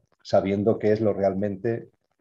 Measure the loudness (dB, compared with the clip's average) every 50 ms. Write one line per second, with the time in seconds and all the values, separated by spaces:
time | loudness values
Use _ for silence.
0 | -10 _ _ _ _ 0 0 2 2 2 0 2 2 2 0 2 2 2 2 2
1 | 2 0 0 0 0 0 0 -2 -4 -4 -6 -6 -4 -6 -6 -6 -8 -14 _ _
2 | _ _ _ _